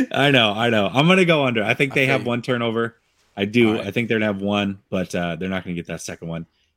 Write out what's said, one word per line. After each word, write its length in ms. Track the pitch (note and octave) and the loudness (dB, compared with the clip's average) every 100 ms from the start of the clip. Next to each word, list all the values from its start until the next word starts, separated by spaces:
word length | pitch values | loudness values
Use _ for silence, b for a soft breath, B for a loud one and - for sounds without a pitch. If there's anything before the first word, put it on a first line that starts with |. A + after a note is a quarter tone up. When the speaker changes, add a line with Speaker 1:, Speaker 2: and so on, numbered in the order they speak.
| B3+ | 2
Speaker 1:
I 200 | - C#3+ | 2 4
know. 220 | C3 A2 | 4 2
I 180 | G2+ A#2+ | 2 0
know. 200 | A2 G2 | 2 2
I'm 140 | A#2 D#3+ | 2 4
gonna 180 | F#3 F3 | 4 4
go 180 | D#3+ | 2
under. 180 | C3 A2+ | 0 0
I 120 | G#2 | 0
think 180 | A#2 C#3 | 0 0
Speaker 2:
I 20 | C#3+ | 0
Speaker 1:
they 100 | C3 | 0
Speaker 2:
feel 60 | |
Speaker 1:
have 100 | C3+ | 0
Speaker 2:
you. 40 | A#2+ | -2
Speaker 1:
one 120 | A#2+ | -4
turnover. 540 | A#2 A#2+ A#2 A2+ A#2 - _ _ _ - | -2 -2 -2 -2 -4 -8 _ _ _ -4
I 80 | |
do. 240 | G2+ A#2+ A2+ | 0 4 4
Speaker 2:
All 60 | A2 | 4
right. 100 | G2+ | -2
Speaker 1:
I 40 | |
think 180 | A#2+ A2+ | -4 -2
they're 100 | A2+ | 0
gonna 140 | G#2+ | 0
have 80 | G2 | -2
one, 360 | G2+ G2+ G2+ G2 _ | -2 0 -2 -4 _
but, 240 | F#2+ F2+ | -6 -4
uh, 220 | F#2 F2 E2 | -4 -4 -4
they're 120 | F#2 | -6
not 120 | F#2+ | -6
gonna 120 | F2+ E2+ | -6 -8
get 100 | D#2+ | -8
that 120 | E2 | -10
second 280 | - E2+ E2 | -10 -12 -10
one. 180 | E2 E2+ _ _ | -10 -10 _ _